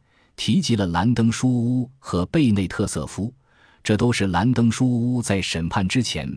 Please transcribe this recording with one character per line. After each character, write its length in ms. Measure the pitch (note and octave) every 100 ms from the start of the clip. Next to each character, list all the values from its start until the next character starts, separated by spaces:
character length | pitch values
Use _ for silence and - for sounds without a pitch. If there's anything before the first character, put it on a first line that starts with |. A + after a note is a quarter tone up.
| _ _ _ -
提 240 | - D#3+
及 160 | - A2
了 100 | F#2
兰 260 | E2+ A2
登 180 | A#2+ A2+
书 180 | A2 B2+
屋 400 | B2 A#2 B2+ B2 _
和 260 | - F2+ F2+
贝 260 | E3+ C3
内 160 | G2+ F2+
特 180 | - G2
瑟 200 | D#2+ C#2
夫， 280 | - A2+ - _ _ _ _
这 140 | - G#2+
都 160 | A#2+
是 160 | A#2 G2
兰 240 | E2+ A#2+
登 180 | A#2 A#2
书 160 | - B2+
屋 360 | A#2+ A#2+ B2
在 200 | A2 G2
审 280 | - E2 E2+
判 180 | G#2 F#2
之 160 | B2+
前 260 | A#2 D#2+ C#2